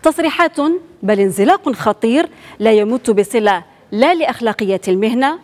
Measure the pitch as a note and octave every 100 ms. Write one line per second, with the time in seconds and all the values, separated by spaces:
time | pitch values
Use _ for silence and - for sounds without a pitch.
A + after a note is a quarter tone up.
0 | D#4+ D#4 D#4+ - E4+ D#4+ D4 F4+ - -
1 | G3 G#3 G3 D#3 G#3 E4+ D4+ A#3 - G#3
2 | A3+ C4 E4+ - - - G#3+ G#3+ G#3 B3
3 | A#3+ G3+ G3 A#3+ G#3 F#3 E3+ _ _ G#3
4 | C#4 F4 D4+ A#3+ A#3 G3+ G3+ F#3+ G3 F#3
5 | A3 A3+ C4+ E4+